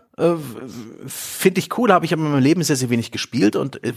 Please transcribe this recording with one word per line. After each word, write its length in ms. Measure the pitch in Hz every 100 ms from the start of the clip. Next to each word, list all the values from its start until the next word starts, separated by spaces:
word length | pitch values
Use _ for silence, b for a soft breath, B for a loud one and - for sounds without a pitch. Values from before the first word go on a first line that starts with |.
| _ -
äh, 140 | 165 170 139 117 131 101 113 - 135
finde 520 | - - - 190 185
ich 180 | - -
cool, 160 | 240
habe 140 | 180 160
ich 80 |
aber 100 | 165
in 80 | 156
meinem 100 | 143
Leben 200 | 131 175
sehr, 140 | 165 139
sehr 120 | 123
wenig 220 | 120 110
gespielt 440 | 101 - 117 196
und, 300 | 196 139 -
äh, 80 | 117